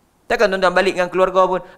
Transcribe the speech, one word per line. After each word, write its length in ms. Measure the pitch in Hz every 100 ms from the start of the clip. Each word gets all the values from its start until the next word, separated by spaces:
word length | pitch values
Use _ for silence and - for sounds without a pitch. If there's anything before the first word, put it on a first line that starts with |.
| _ _ _
Takkan 240 | 233 208
tuan-tuan 240 | 190 185
balik 240 | 180 190 180
dengan 140 | 180
keluarga 280 | 175 185 180 185
pun, 160 | 185 -